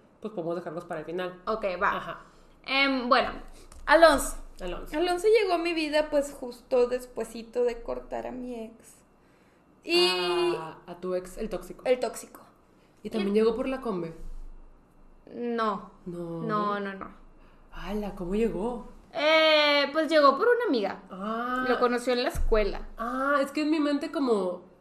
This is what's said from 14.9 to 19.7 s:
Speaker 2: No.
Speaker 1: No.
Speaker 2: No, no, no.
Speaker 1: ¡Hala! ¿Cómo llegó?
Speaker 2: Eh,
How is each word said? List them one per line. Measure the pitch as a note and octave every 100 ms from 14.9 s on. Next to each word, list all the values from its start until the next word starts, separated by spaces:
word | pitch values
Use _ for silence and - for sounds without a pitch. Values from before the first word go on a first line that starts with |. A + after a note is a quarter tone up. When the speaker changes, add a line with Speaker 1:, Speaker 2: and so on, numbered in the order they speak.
| _ - - -
Speaker 2:
No. | - A#3+ A#3 A3 G3 - - F#3
Speaker 1:
No. | E3+ E3+ E3
Speaker 2:
No, | D#3+ G#3+ G#3 G3+
no, | G3
no. | F#3+ - - - - - - -
Speaker 1:
¡Hala! | - E3+ G#3 G3+ F#3+
¿Cómo | F3 G#3
llegó? | A3+ E3+ A3+ A#3+ - - -
Speaker 2:
Eh, | - D4 D#4+ D#4 D4+ D4